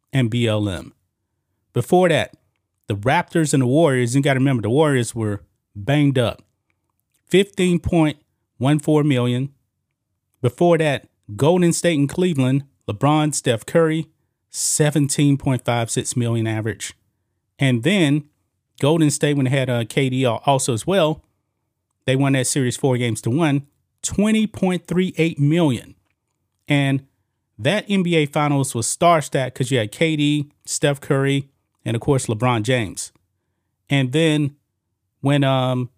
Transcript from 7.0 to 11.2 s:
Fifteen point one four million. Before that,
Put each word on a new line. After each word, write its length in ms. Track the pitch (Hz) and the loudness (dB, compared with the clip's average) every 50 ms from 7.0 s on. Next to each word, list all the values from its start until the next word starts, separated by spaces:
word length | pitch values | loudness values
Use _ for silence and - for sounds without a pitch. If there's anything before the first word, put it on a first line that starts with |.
| _ _ _ _ _ | _ _ _ _ _
Fifteen 540 | - - 180 202 196 - - 185 185 175 165 | 0 2 2 2 0 -2 -2 0 0 0 0
point 400 | - - - 170 156 151 - - _ _ _ _ _ _ _ - | 0 0 0 2 2 0 -2 -6 _ _ _ _ _ _ _ -2
one 180 | 120 135 151 | 0 0 0
four 260 | 151 - - 151 151 147 | 2 2 2 2 2 2
million. 480 | 151 135 123 120 123 123 123 135 139 - _ _ _ _ _ _ _ _ _ _ _ _ _ _ _ _ _ - | 2 2 2 0 0 -2 -2 -4 -6 -10 _ _ _ _ _ _ _ _ _ _ _ _ _ _ _ _ _ -4
Before 340 | 123 - - 175 175 170 | -4 0 2 2 4 4
that, 300 | 156 160 151 139 113 - _ _ _ | 2 2 0 -2 -4 -6 _ _ _